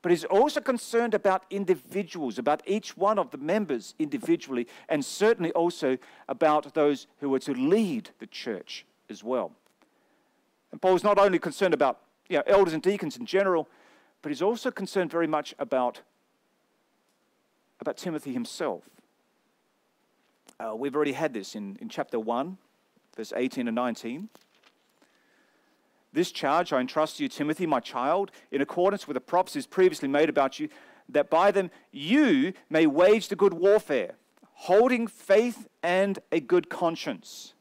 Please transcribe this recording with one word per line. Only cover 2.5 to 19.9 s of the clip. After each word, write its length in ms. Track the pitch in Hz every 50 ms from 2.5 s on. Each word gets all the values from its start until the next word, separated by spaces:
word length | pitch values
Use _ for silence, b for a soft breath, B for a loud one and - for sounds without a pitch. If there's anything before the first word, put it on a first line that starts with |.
| 151 156 -
each 300 | - 196 214 - - -
one 240 | - 185 202 220 202
of 120 | 165 127
the 60 | -
members 580 | 143 139 156 185 220 208 156 135 117 101 - - -
individually, 680 | 156 147 143 127 110 160 170 165 - 139 131 123 120 B B B B
and 160 | B 160 147 131
certainly 480 | - - - 196 220 233 202 175 160
also 460 | - 165 170 175 - - 160 131 131 123 B B B B B -
about 440 | 143 120 165 151 151 151 143 143 _
those 320 | 160 147 147 143 131 - _ _ _
who 160 | 147 139 135
are 40 | 131
to 140 | - 147 135
lead 560 | 123 131 151 185 226 220 185 143 113 98 - _ _
the 80 | 113
church 580 | - - - - 123 107 90 - - - - - _ _ _ _ -
as 140 | 110 95 101
well. 260 | 113 127 127 98 80 - _ _ _ _ _ _ _ _ _ _ _ _ _ _ _ _ _ _ _ _ _ _ _
And 100 | - -
Paul's 220 | - 185 185 175 -
not 160 | 208 202 196
only 180 | 202 202 180
concerned 360 | 160 - 175 135 - 196 180 160
about, 260 | 131 143 131 110 _ _ _ _ _ _ _
you 80 | 180
know, 60 | 143 -
elders 260 | - - 196 196 170 160
and 80 | 156
deacons 360 | 151 185 208 196 - 151 -
in 80 | 120 120
general, 420 | - - 190 202 190 180 165 151 b b b b b b b b b b _
but 80 | - 156
he's 120 | 147 127
also 300 | 170 202 240 220 - 262
concerned 400 | - - 196 - - 196 180 147
very 160 | 160 170 170
much 260 | 156 156 151 139 - - -
about, 420 | 143 117 139 131 123 123 117 - _ _ _ _ _ _ _ _ _ _ _ _ _ _ _ _ _ _ _ _ _ _ _ _ _ _ _ _ _ _ _ _ _ _ _ _
about 160 | - 151 -
Timothy 340 | - - 180 160 151 - 143
himself. 520 | 123 123 117 - - - 165 135 92 80 _ _ _ _ _ _ _ _ _ _ _ _ _ _ _ _ _ _ _ _ _ _